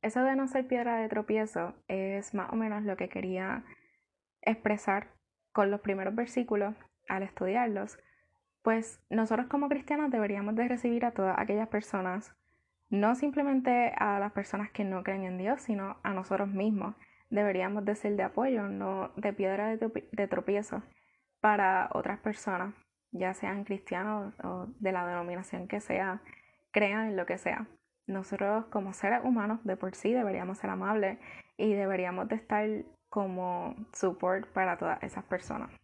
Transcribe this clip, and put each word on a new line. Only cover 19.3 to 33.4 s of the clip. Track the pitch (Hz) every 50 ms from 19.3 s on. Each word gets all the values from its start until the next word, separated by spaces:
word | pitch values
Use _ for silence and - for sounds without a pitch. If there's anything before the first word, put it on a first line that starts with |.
piedra | 196 - 202 190 190 196 208 220
de | 220 220
tropi-, | 226 220 220 208 - -
de | - 214 202 190
tropiezo | - - - - 202 202 214 - - 214 - - - _ _ _ _ _ _ _ _ _
para | - 214 208 202 196 185 190 185 185 - -
otras | - - - 202 202
personas, | - 214 214 - - - 190 180 185 202 208 - _ _ _ _ _ _
ya | - 175 185 185 190
sean | - - 190 190 202 202
cristianos | - 202 196 - - 196 180 190 214 214 214 202 202 220 - -
o | 185 180 180 180 208 254 -
de | 220 190
la | 190 180 180 175
denominación | 180 175 175 170 175 180 190 - - 185 180 190
que | - 208
sea, | 208 - - 190 190 190 185 214 - - - - - _ _ _ _ _
crean | - 208 208 196 202 214 220 220
en | 208
lo | 190 175
que | - 175 185
sea. | - 185 - - 220 220 - _ _ _ _ _ _
Nosotros | - 190 190 190 - 202 196 202 196 208 220 226
como | 226 - 208 190 196 190
seres | - - 196 233 240 -
humanos | 262 247 226 202 208 220 226 -
de | 202 190 -
por | - 185 185
sí | - - 208 233
deberíamos | 254 233 202 190 190 180 180 185 -
ser | - 196
amables | 190 190 190 196 214 220 202 190 208 - - - - - - _ _
y | - 220 214 208
deberíamos | 202 202 190 196 185 180 180 180 185 190 220
de | 233
estar | 220 - - 220 208 214 214 220 208 - - - _ _ _
como | - 208 202 190 185 180